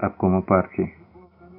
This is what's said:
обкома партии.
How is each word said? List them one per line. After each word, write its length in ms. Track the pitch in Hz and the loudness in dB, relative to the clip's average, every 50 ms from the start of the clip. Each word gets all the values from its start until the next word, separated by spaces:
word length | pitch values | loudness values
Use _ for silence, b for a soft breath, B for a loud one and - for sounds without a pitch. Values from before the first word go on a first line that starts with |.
обкома 420 | - 98 - - - 92 92 92 | -6 -6 -4 -2 0 0 0 0
партии. 500 | 92 - 98 92 90 - - - 90 85 - - - - - - - - _ _ - - 370 | 2 2 2 2 2 -2 -4 -6 -6 -6 -8 -14 -20 -20 -20 -20 -20 -20 _ _ -20 -20 -20